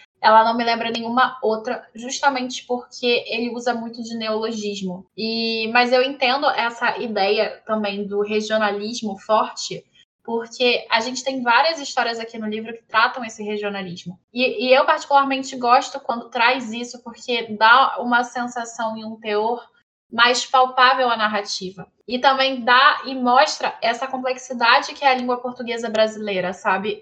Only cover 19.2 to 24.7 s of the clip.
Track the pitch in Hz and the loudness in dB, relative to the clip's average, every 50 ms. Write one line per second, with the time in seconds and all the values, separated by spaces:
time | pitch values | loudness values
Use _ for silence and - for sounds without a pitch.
19.2 | - 214 208 208 220 233 247 240 - _ _ _ _ _ _ _ _ _ 226 226 | -6 -2 -2 0 0 0 -2 -4 -8 _ _ _ _ _ _ _ _ _ 0 2
20.2 | 240 240 254 247 - - - 254 254 254 254 262 247 254 262 262 254 240 233 226 | 4 4 4 2 0 2 4 4 4 4 4 6 6 6 6 4 2 2 2 0
21.2 | 214 220 214 202 208 - - - 190 185 190 - - - _ _ _ - 247 247 | 0 0 0 -2 -4 -6 -8 -8 -8 -10 -12 -14 -18 -20 _ _ _ -8 -4 2
22.2 | 269 277 269 269 269 269 269 247 226 247 247 262 277 294 277 - - 262 269 262 | 4 4 4 4 2 0 -2 -2 2 4 6 6 6 6 4 2 -4 -8 -6 -2
23.2 | 247 247 247 269 311 302 - - - - - - - 226 233 - - 254 262 247 | 2 4 6 6 6 4 2 -2 -4 -4 -4 -2 -2 -2 -2 -2 -4 -6 -6 -6
24.2 | 254 254 254 - - - 254 233 240 233 | -4 -4 -6 -6 -8 -10 -4 0 4 4